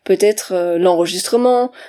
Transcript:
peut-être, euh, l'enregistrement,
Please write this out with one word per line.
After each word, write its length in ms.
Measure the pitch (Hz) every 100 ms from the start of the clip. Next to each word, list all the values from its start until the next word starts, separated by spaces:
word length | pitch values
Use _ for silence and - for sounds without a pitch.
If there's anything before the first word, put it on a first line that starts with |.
peut-être, 480 | - 185 208 208 -
euh, 280 | 185 175 170
l'enregistrement, 920 | 180 170 170 180 - 240 247 247 247 -